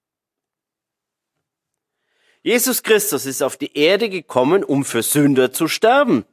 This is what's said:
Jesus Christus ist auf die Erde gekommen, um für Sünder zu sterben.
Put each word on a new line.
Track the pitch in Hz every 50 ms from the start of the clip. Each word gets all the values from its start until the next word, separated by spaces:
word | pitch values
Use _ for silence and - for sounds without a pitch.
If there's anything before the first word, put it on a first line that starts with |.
| _ _ _ _ _ _ _ _ _ _ _ _ _ _ _ _ _ _ _ _ _ _ _ _ _ _ _ _ _ _ _ _ _ _ _ _ _ _ _ _ _ _ _ _ _ _ _ _ -
Jesus | 160 220 247 240 269 233 - -
Christus | - 220 208 208 - 156 131 117
ist | 135 131 - 143
auf | 131 -
die | - 147 139 -
Erde | 147 147 165 196 202 233 220
gekommen, | 190 180 151 - - 131 127 139 170 202 -
um | - 143 139 135
für | - - 117 110
Sünder | - - 143 147 143 143 127 127 127 -
zu | - 160
sterben. | 156 - - - 220 247 277 285 247 175 120 98 -